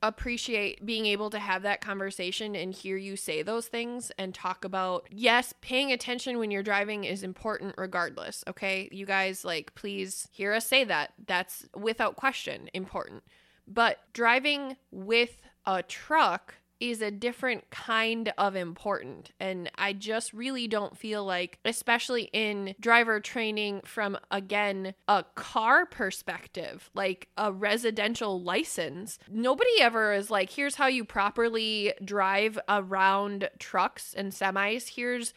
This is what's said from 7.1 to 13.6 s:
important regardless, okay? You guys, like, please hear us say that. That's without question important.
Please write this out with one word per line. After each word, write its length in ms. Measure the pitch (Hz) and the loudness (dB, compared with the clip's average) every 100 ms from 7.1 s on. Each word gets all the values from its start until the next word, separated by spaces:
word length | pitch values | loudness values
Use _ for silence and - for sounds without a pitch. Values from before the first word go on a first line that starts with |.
| 196 | -4
important 540 | 190 185 220 214 196 - | -6 -8 -4 -4 -6 -6
regardless, 680 | 185 185 170 - - - - | -4 -2 -2 -4 -10 -10 -10
okay? 420 | - 196 190 190 | -6 -2 -2 -4
You 140 | 190 196 | -10 -2
guys, 400 | 196 190 190 180 | 0 0 -2 -4
like, 260 | 160 - - | -4 -6 -10
please 520 | 202 196 190 - - | -6 -4 -6 -6 -10
hear 220 | - 196 | -6 0
us 140 | 220 226 | 0 4
say 160 | 269 | 4
that. 300 | 233 160 147 _ - | 4 2 -2 _ -2
That's 420 | 180 185 - - - | -2 -2 -8 -14 -4
without 400 | 220 226 220 - | -4 0 0 2
question 540 | 269 254 - - - | -2 -2 -8 -8 -8
important. 500 | 185 185 185 - 107 _ _ _ _ | -8 -6 -6 -8 -12 _ _ _ _